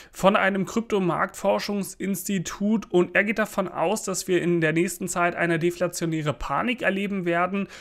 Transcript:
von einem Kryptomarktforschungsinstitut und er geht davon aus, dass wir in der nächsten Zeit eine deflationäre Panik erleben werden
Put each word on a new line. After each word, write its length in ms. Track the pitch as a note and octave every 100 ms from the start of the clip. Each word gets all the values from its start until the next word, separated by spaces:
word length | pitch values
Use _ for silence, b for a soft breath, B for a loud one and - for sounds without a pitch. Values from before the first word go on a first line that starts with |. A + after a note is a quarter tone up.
| B
von 240 | - F#3 G3+
einem 300 | F#3+ G3 F3+
Kryptomarktforschungsinstitut 2250 | - A3+ G#3 F3+ D3+ F#3 - G3 G#3+ - G3+ F#3 - F#3 F#3+ - G3 E3+ - G3+ G#3+ -
und 240 | F3+ F3 F3
er 100 | G3+
geht 140 | A3
davon 300 | G#3+ - F#3+
aus, 360 | C3+ E3 A3 -
dass 220 | F3+ -
wir 140 | F3
in 220 | E3+ F3
der 100 | D#3+
nächsten 360 | D#3+ F#3+ - F#3
Zeit 280 | F3+ F3 E3+
eine 220 | E3+ E3
deflationäre 720 | F3 E3+ F3 - E3 D#3+ D3+
Panik 480 | D3 - C#3 G#3 A#3+
erleben 460 | - F#3+ G3+ G3+ F3
werden 420 | E3+ F3+ G3 G3 B